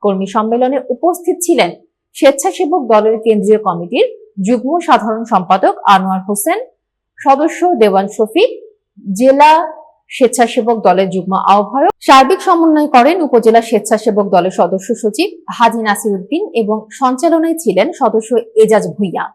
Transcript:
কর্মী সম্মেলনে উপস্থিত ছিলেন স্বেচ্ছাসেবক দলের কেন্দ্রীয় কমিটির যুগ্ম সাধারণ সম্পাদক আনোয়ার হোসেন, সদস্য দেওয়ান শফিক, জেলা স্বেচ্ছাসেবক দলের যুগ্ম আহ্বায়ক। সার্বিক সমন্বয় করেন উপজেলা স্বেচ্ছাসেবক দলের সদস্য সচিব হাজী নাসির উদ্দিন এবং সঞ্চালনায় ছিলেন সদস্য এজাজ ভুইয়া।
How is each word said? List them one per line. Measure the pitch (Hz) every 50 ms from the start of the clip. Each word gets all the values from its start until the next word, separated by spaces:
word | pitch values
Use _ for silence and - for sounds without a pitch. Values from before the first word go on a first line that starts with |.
| -
কর্মী | 208 196 190 196 190 -
সম্মেলনে | 233 214 220 233 240 254 254 269 277 262 - 247
উপস্থিত | 240 - 339 349 339 - - 339 - -
ছিলেন | - 339 254 196 170 170 - _ _ _ _ _ _ _
স্বেচ্ছাসেবক | - - 269 277 - - 392 370 - 370 294 330 359 269 220 226
দলের | 214 208 214 220 220 220
কেন্দ্রীয় | 233 220 208 190 196 214 208 214 202
কমিটির | 175 175 175 175 180 285 453 508 - - - _ _ 196 190 196
যুগ্ম | 247 240 214 262 302 349 339 320
সাধারণ | 294 226 208 220 220 220 226 220
সম্পাদক | 226 190 180 170 185 190 226 339 392 403 - - 202
আনোয়ার | 190 190 190 185 190 185 190
হোসেন, | 202 202 - 320 349 427 508 - _ _ _ _ _ _ _ _ _ _
সদস্য | - 277 269 269 302 320 311 - 330 359 359 233
দেওয়ান | 220 208 190 196 196 202 208
শফিক, | - 220 214 - 330 415 508 - - - - _ _ _ _ _ - - 185 190 185
জেলা | 247 262 269 277 294 302 311 320 359 - - - - _ _ _ _ _ -
স্বেচ্ছাসেবক | - 262 226 - - 240 233 233 - 240 220 240 220 190 202
দলের | 175 185 196 190 175
যুগ্ম | 190 170 180 185 185 - - 196
আহ্বায়ক। | 202 208 196 214 269 294 359 - _ - -
সার্বিক | 285 269 269 254 370 - - 392
সমন্বয় | 370 339 330 330 311 302 302 294 294
করেন | 254 240 277 339 381 320 269
উপজেলা | - 233 220 226 220 226 226 -
স্বেচ্ছাসেবক | 240 208 208 - 233 208 214 247 214 202 202 196 185
দলের | 185 170 190 185 -
সদস্য | 202 175 185 190 185 - 240 226
সচিব | - 214 208 - 339 415 - - - - 185 -
হাজী | 233 233 220 233 220 220
নাসির | 202 208 - 226 202 190
উদ্দিন | 180 - 269 330 415 - - 233
এবং | 220 196 214 214 214 _ - -
সঞ্চালনায় | 269 254 254 254 339 339 330 330 320 330 330 320 -
ছিলেন | 226 185 180 202 302 370 -
সদস্য | 277 220 208 220 220 - 247 226 - - - 220
এজাজ | 220 214 220 208 180 180 156
ভুইয়া। | - 202 185 160 - 165 - _